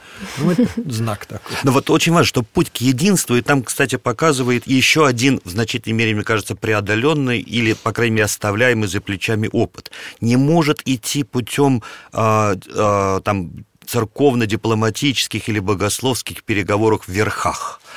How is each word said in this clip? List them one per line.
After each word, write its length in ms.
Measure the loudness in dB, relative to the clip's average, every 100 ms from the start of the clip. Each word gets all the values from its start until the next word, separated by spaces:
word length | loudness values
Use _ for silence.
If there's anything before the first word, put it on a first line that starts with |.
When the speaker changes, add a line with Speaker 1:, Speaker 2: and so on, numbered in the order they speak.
| -20 -16 -12 -4
Speaker 1:
Ну, 120 | 0
это 160 | 2 2 -2
<laughs> 80 | -6
знак 400 | -4 -4 -4 -8
такой. 280 | -14 -10 -2
Speaker 2:
Но 100 | 2
вот 180 | 2 2
очень 220 | 2 4
важно, 120 | 4 2
что 160 | 0
путь 280 | -2 0 -2
к 80 | 0
единству, 580 | 0 2 2 2 2 0
и 60 |
там, 200 | 2 0
кстати, 340 | 0 -2 -2 -2
показывает 680 | -4 0 2 2 2 0 0
ещё 380 | 2 4 4
один, 380 | 4 4 2 0
в 60 | -2
значительной 440 | -4 -2 -4 -2
мере, 200 | 0 0
мне 100 | 0
кажется, 300 | 0 -2 -2 -4
преодолённый 840 | -2 0 0 0 2 0 0 -2
или, 360 | -4 0 0
по 180 | 0 -2
крайней 220 | 0 0
мере, 100 | 2
оставляемый 640 | 0 0 -2 2 2 2 0
за 140 | -4
плечами 480 | -6 -6 -2 -2 0
опыт. 380 | 0 -2 -4 -18 -16 -18 -4
Не 140 | 2 4
может 440 | 4 4 2 0 -2
идти 360 | -4 -4 -4
путём, 600 | -4 -4 -4 2 2 2 -2 -16 -8
а, 420 | -2 2 2 2 -2 -4
а, 460 | -2 2 2 0 -2
там, 300 | -2 -4 -4 -12 -20 _ -6
церковно-дипломатических 1600 | -4 -4 2 2 4 0 -2 0 0 0 0 0 0 -4 -6 -4
или 100 | -2
богословских 880 | -2 0 -2 -2 -2 -2 -6 -10
переговоров 600 | -4 -2 0 2 2 0 -2
в 20 |
верхах. 680 | -2 -2 -2 -4 -4 -8 -12 -18